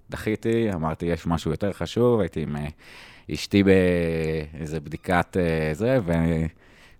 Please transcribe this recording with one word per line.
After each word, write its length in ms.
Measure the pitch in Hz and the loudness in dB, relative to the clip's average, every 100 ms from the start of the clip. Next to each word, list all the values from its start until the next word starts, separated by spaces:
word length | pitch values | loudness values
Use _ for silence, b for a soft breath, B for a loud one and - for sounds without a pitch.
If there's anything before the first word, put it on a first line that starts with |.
| - | -12
דחיתי, 640 | - 110 107 117 113 110 | -6 -4 -2 0 0 0
אמרתי, 320 | 87 78 80 85 | -2 -4 -2 -2
"יש 220 | 82 85 | -2 0
משהו 240 | 82 - | -2 -2
יותר 220 | 76 101 | -2 -4
חשוב", 460 | - 85 113 123 113 | -4 -4 2 2 2
הייתי 220 | 87 - | 0 -4
עם, 140 | 73 73 | -6 -6
אה, 120 | 76 - B B B B B | -8 -10 B B B B B
אשתי 300 | 76 - 101 | -8 0 4
באיזה 1160 | 98 95 90 87 85 80 80 80 76 78 76 78 | 6 6 6 2 0 -2 -2 -4 -6 -8 -8 -8
בדיקת, 580 | 76 78 - 87 - 95 | -8 -10 -2 0 0 0
אה, 340 | 85 80 78 | 0 0 -2
זה, 260 | 76 113 131 85 82 82 80 80 - b b b | -2 0 0 2 2 2 0 -2 -6 b b b